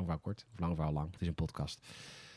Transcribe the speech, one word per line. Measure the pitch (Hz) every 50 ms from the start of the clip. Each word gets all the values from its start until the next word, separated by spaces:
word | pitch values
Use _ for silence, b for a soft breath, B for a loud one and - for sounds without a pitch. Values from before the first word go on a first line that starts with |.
| 90
verhaal | 85 82 78
kort. | - 101 107 - - - -
Of | 95
lang | 85 85 85
verhaal | 78 78 76
lang. | 76 73 78 82
Het | - -
is | 87
een | 85 78
podcast. | - 82 76 - - 71 - - - B B B B B B B B B B B